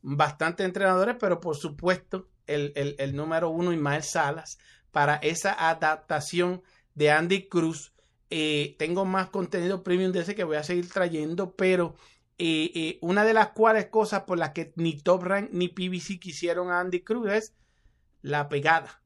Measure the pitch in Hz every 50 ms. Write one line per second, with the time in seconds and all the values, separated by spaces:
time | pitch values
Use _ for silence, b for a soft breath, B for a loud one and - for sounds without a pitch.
0 | - 135 139 143 151 143 147 - 160 165 170 - 196 185 180 190 196 190 185 185
1 | 190 226 240 240 220 196 175 170 - 175 151 143 - 160 147 143 165 180 185 180
2 | - _ - 120 - _ _ _ _ - 147 147 143 143 143 147 139 143 143 139
3 | 135 139 135 143 151 160 165 165 170 165 160 165 180 180 170 160 147 143 143 156
4 | 143 - - 180 151 143 151 160 160 - - b b b b b b b - 151
5 | 147 147 147 147 151 156 165 160 - 196 - - 160 165 160 165 165 156 156 156
6 | - _ 165 147 143 - - 175 175 180 180 180 b b b b b b _ 147
7 | 147 147 151 156 165 170 190 196 190 - - 175 165 160 160 147 - - _ _
8 | _ _ _ _ _ _ 170 160 156 156 151 147 147 147 - _ 160 160 175 185
9 | 196 185 185 190 185 185 - 202 180 175 - 185 170 180 196 185 180 185 180 180
10 | 190 185 180 190 170 185 202 214 185 160 156 151 147 151 180 175 175 175 - 196
11 | 180 175 165 156 151 156 165 175 196 185 - - 190 185 185 180 175 165 b b
12 | b b b b b _ _ _ 170 165 160 156 156 - - 170 160 160 - -
13 | - 170 190 208 208 220 220 220 208 214 - - 220 226 226 220 202 - - 220
14 | 214 208 208 196 196 - 180 170 165 147 147 175 165 165 _ 170 165 165 156 143
15 | - 180 180 185 175 180 196 202 202 - - 175 180 175 175 - 185 185 185 180
16 | - - 196 175 - 185 147 - 170 170 165 180 180 180 175 180 180 185 180 175
17 | - - 220 247 208 185 202 220 220 - _ _ _ _ _ _ _ _ _ _
18 | _ _ _ _ - - 147 147 143 143 147 143 139 156 165 165 160 - - _
19 | _